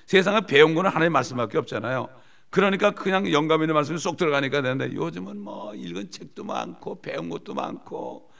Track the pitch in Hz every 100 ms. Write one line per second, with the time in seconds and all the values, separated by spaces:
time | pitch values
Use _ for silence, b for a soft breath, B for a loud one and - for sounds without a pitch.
0 | B 190 185 214 180 139 156 160 - 160
1 | 170 147 123 127 113 151 120 120 117 127
2 | 117 B B B B 185 196 196 208 208
3 | 190 190 196 151 156 160 156 156 143 165
4 | 180 156 170 143 135 139 127 131 127 143
5 | 165 170 190 208 202 - - - 87 87
6 | 104 - - - - - 58 - - -
7 | - - - - - 67 - - - 67
8 | 62 - - b